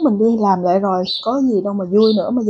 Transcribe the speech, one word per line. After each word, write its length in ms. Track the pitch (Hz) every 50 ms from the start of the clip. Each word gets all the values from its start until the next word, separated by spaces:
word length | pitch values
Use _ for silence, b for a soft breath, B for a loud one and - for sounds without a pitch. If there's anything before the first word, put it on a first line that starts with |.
| 320
mình 160 | 262 208 202
đi 180 | 220 233 233 214
làm 240 | 208 196 190 180 175
lại 160 | 175 180 196
rồi, 240 | 202 196 185 185 185 185 - - -
có 180 | 220 254 285
gì 200 | 269 254 220 185
đâu 120 | 190 202 202
mà 120 | 202 185
vui 280 | 175 190 214 220 220 214
nữa 120 | 202 165 180
mà 120 | 247 247 220